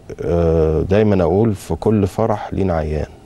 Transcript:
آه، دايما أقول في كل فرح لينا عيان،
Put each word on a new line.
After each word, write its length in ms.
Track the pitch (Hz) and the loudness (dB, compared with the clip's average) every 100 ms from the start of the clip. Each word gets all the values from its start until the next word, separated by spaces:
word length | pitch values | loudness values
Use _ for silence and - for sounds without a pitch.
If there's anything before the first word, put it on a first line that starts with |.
| - - | -4 -8
آه، 600 | - 85 85 80 78 78 | -2 0 2 2 2 0
دايما 420 | 78 101 107 95 | 2 2 4 2
أقول 320 | 82 95 113 101 | 2 2 0 -2
في 200 | - 85 | -6 -2
كل 320 | 107 110 92 | 0 2 0
فرح 460 | - 113 107 - | 0 -2 -2 -4
لينا 200 | - 95 | -4 -2
عيان، 320 | 80 78 76 - - | -2 -2 -4 -6 -12